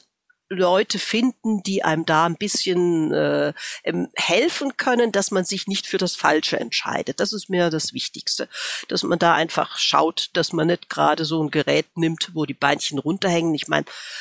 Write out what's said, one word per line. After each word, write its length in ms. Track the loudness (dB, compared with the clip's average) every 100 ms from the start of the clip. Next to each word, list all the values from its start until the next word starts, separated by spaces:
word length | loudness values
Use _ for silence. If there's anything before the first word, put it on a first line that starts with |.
| _ _ _ _ -10
Leute 480 | 0 2 4 2 -2
finden, 640 | -2 2 2 0 -2 -2
die 200 | -2 -2
einem 200 | 0 0 2
da 200 | 4 2
ein 100 | 0
bisschen, 760 | -2 -2 0 2 2 2 2
äh, 400 | 2 2 2 0 -4 -10 -8
ähm, 260 | -4 -4 -4
helfen 640 | -4 0 2 2 0 -6 -4
können, 340 | 0 2 2
dass 200 | 2 0
man 140 | 0
sich 220 | 0 -4 -4
nicht 200 | -4 -4
für 120 | -2
das 160 | -2 0
Falsche 440 | 2 2 2 -2
entscheidet. 580 | -2 -4 -2 -4 -4 -2
Das 140 | -2
ist 160 | -4 -2
mir 200 | 2 2
das 220 | 2 -4
Wichtigste, 560 | -6 -8 -8 -6 -6 -6 -8 -8 -8 -4
dass 140 | -2
man 160 | 0 2
da 160 | 4
einfach 440 | 4 2 0 -2 0
schaut, 520 | 2 4 4 0 -4
dass 180 | -2 -2
man 160 | 2 2
nicht 200 | 0 -2
gerade 340 | 0 2 2
so 180 | 0 0
ein 80 | 0
Gerät 460 | 0 2 0 0 0
nimmt, 340 | 0 0 -4
wo 100 | -4 -4
die 80 |
Beinchen 440 | 0 0 2 -2 -4
runterhängen. 560 | -2 0 0 2 2
Ich 140 | -2 -2
meine, 180 | -4 -4 -10 -14 -14